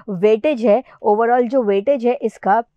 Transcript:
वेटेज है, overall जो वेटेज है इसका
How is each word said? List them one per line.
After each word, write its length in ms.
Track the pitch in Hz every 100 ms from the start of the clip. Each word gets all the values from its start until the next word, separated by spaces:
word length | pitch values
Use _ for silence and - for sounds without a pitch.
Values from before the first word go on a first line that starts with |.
| -
वेटेज 560 | 185 208 220 302 254
है, 200 | 226 220 - - 220
overall 420 | 208 233 254 240
जो 140 | 269
वेटेज 440 | 208 196 220 285 240
है 80 |
इसका 480 | 247 220 - 185 220 233